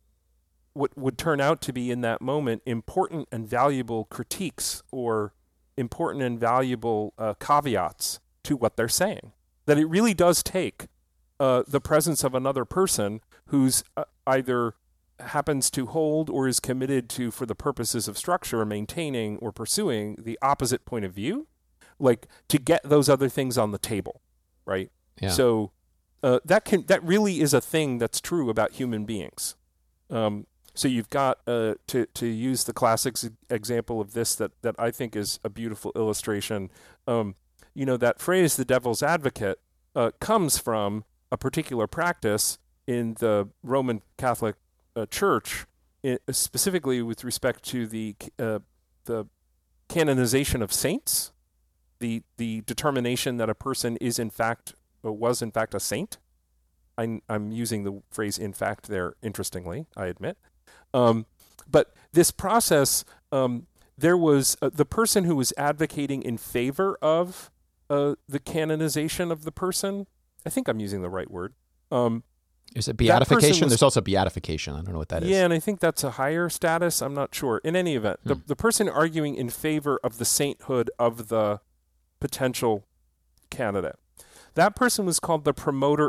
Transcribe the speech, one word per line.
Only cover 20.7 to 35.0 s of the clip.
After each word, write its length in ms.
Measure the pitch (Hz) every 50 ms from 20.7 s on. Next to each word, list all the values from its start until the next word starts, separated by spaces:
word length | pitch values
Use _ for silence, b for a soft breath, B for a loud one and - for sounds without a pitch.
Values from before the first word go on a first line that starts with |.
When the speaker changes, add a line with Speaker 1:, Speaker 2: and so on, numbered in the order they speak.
| 127 - -
Speaker 1:
point 200 | - 123 113 101
of 80 | 92 92
view, 340 | 101 104 139 214 285 320 _ _ _ _ _ _ _ b b b b
like, 280 | 143 127 120 - - b b b b
to 100 | - - 143
get 220 | 127 160 165 - -
those 240 | 143 151 151 139 147
other 200 | 139 131 139 127
things 280 | - 147 135 131 117
on 140 | 127 110 104
the 60 | 101
table, 440 | 95 - - 113 98 90 - - - _ _ _ _ _ _ _ _ -
right? 260 | 98 95 95 95 - _ _ _ _ _ -
Speaker 2:
Yeah. 80 | 98 98
Speaker 1:
So, 420 | 92 - 131 120 113 110 107 95 _ _ _ _ _ _ _ _ _ - -
uh, 160 | 127 127 127 -
that 200 | 156 180 214 -
can, 200 | - 214 180 -
that 160 | - 190 - 160
really 360 | 165 185 214 214 202 180 143
is 120 | 156 139 139
a 80 | 123
thing 360 | - - - 160 156 139 123
that's 220 | 120 117 110 - -
true 280 | - - 175 175 143 117
about 240 | 110 113 107 - -
human 320 | - 131 123 113 107 104
beings. 500 | 107 113 98 78 - - - - - - _ _ _ _ _ _ _ _ _ _ -
Um, 380 | 156 117 110 107 104 104 98 _ _ _ _ _ -
so 140 | - -
you've 220 | 135 127 117 107 -
got, 300 | - 139 139 131 - _ -
uh, 280 | - 120 117 113 110 104 - -
to, 180 | - - 127 117
to 180 | - - - 123
use 360 | 117 113 110 117 131 131 120 -
the 100 | - -
classic 420 | - 131 117 113 110 - 131 117
s-, 120 | - - 113 113 _ _ -
example 500 | 123 110 104 120 120 117 113 - 117 110
of 120 | 101 98 -
this 220 | 117 117 - -
that, 160 | - 110 - _ _
that 140 | - 117 98 -
I 100 | 117 117
think 240 | - -